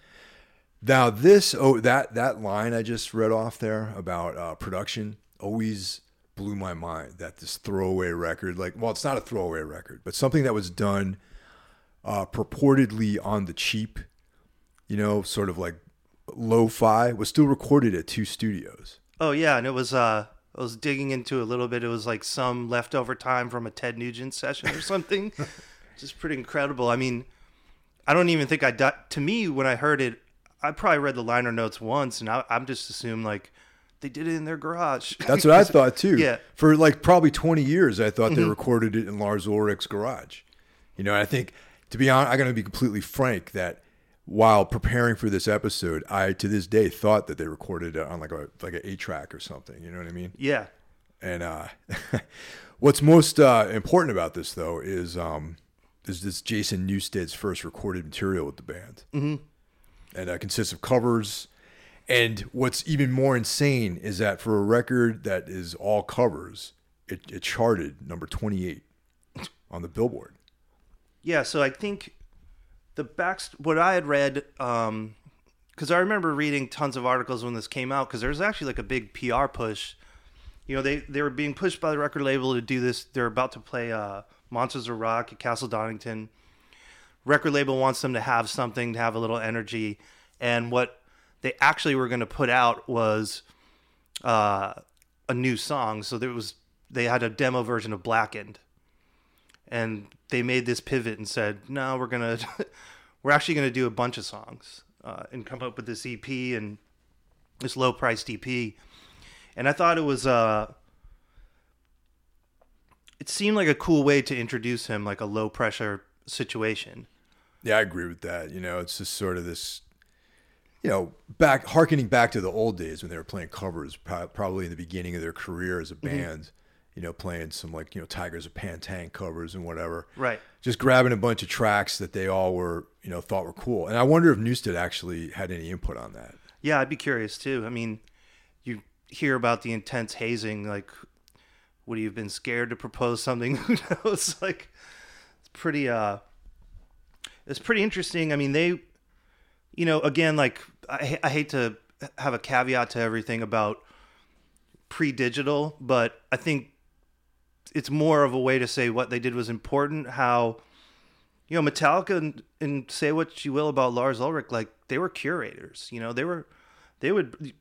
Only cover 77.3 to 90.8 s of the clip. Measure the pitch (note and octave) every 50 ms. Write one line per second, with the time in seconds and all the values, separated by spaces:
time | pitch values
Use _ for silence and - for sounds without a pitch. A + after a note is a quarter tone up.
77.3 | B2+ A2+ A#2 B2 A#2+ A2+ G#2 - - C#3 B2+ C3 C3+ C#3 C3+ - - A2 A2+ C3
78.3 | D3 D3 F#3+ G#3+ G#3+ - D3 C3+ A2+ - A2 G2 C3 B2+ G#2+ G2+ - - B2+ A#2+
79.3 | A#2 B2+ C#3 C3+ - - A#2+ A2 G#2+ - - - - - - - - - _ -
80.3 | - - - - - - - - C3+ C3+ C3+ C#3 C#3+ D3 - - C3+ C#3+ D3 C#3+
81.3 | B2+ C3 D3 D3 C#3 - G3 F3+ E3+ - - D#3+ D3+ D3 D3 C#3+ - D3+ C#3 C3+
82.3 | C3+ C3+ B2+ C3 B2+ A#2+ A#2 - C3 B2+ B2 B2 A#2+ - - - - C3 A#2+ A#2
83.3 | G#2+ B2 C3 B2+ - A#2+ - - - B2 A#2 A#2 A2+ A2 G#2 G2+ G2 G2+ - _
84.3 | _ _ _ _ B2 A#2 B2+ B2 - C3+ A2+ A#2 A#2+ A2 A2+ A2+ A2+ A#2 A#2 -
85.3 | A2 - - B2 A#2+ - C3 A#2 A#2 G#2+ A2 A2+ A2+ G#2 - A#2 A2 A2 A2 A2
86.3 | _ _ _ _ _ _ _ _ - _ - - - - - _ _ _ _ B2+
87.3 | D3 C#3+ - D#3 C#3+ C#3+ C#3+ C3+ C3 C3 C3 C3 B2+ - - C3 B2+ A2+ G#2+ C3+
88.3 | A#2+ A#2 A2+ G#2+ - - B2+ A#2 G#2+ C3 A#2+ A#2+ A2+ A#2 A#2 A2+ G#2+ A2+ A2+ A2
89.3 | A2+ A#2 A2 A2 A2+ A#2 A2 G#2 A#2+ A2+ A2 G#2+ G2+ - _ _ _ _ _ _
90.3 | _ _ B2 A#2+ A#2+ A#2+ A#2 A#2+ B2 B2